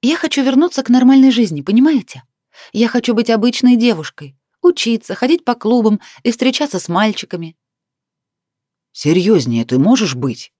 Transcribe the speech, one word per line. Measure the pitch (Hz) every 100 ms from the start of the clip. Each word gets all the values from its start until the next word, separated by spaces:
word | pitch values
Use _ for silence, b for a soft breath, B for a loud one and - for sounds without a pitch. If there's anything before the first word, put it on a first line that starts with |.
«Я | 233 330
хочу | 311 -
вернуться | 262 269 349 -
к | -
нормальной | 247 254 269 262
жизни, | 240 220 151
понимаете? | 139 214 277 294 175 - _ _ _ b b
Я | - 226
хочу | 247 233
быть | 220 233
обычной | 226 226 240 247 247
девушкой, | 240 190 156 - 143 _ _ _
учиться, | 349 349 - 226 - 190
ходить | 254 330
по | - 240
клубам | 220 247 220 208 B B
и | -
встречаться | 226 262 254 294 196
с | -
мальчиками». | 170 214 202 - 180 165 160 _ _ _ _ _ _ _ _ _ _ _ _ _
«Серьёзнее | - 147 170 180 208 123 117 113
ты | 127
можешь | 156 262 202 127
быть?» | 131 113 - _